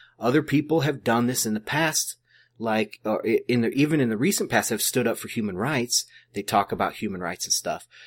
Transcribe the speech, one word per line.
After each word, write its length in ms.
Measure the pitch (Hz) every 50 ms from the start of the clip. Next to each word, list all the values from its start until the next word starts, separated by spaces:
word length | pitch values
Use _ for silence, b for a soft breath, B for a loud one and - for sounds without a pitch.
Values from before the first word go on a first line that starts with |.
| b b b b
Other 240 | - 120 127 156 143
people 380 | - 135 147 151 - 156 165
have 220 | 135 151 143 135 -
done 240 | 123 113 117 120
this 200 | 120 127 - -
in 80 | 113 107
the 60 | 107
past, 560 | - - - 151 165 156 151 - - - - - _ b b b b b b -
like, 420 | 110 113 110 110 110 107 - - -
uh, 140 | 110 107 - - 110 113 104 - -
in 140 | 123 120 117
the, 80 | 107
even 300 | - 135 143 151 160 151
in 100 | 131 117
the 60 | 110
recent 340 | 104 127 190 202 - 214 -
past, 200 | - 110 101 -
have 120 | 113 107 -
stood 240 | - - 127 120
up 120 | 117 113 -
for 100 | - 104
human 280 | - 120 107 104 92
rights. 480 | 90 107 143 156 127 120 120 - - - b b b b b b
They 80 | 104 101
talk 280 | - - 104 98 - 113
about 220 | 98 98 87 -
human 260 | - 113 104 95 90
rights 260 | 90 85 92 - -
and 60 | - -
stuff, 360 | - - 90 80 82 - - B B B